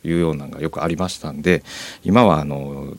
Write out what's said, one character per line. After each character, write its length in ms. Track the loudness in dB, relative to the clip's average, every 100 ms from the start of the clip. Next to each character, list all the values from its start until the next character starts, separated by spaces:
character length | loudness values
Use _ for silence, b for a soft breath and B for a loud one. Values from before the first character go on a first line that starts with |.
い 80 | -4
う 60 | 0
よ 120 | 0
う 40 | -2
な 100 | -8
の 60 |
が 80 | -8
よ 100 | -8
く 140 | -4
あ 20 | -4
り 100 | -2
ま 120 | -4
し 100 | -6
た 140 | -10
ん 100 | -2
で、 220 | 2 2 B B B B
今 200 | 2 6
は、 160 | 6 6
あ 40 |
の、 500 | 0 -6 -8 -10 -12